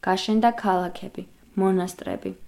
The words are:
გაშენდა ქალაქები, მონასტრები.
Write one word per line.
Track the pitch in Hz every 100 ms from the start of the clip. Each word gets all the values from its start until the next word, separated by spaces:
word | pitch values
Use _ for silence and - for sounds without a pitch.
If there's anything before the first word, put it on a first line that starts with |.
გაშენდა | - 190 - 220 233
ქალაქები, | 233 208 185 175 - 196 - 185 - _
მონასტრები. | - 190 185 180 - - - 190 185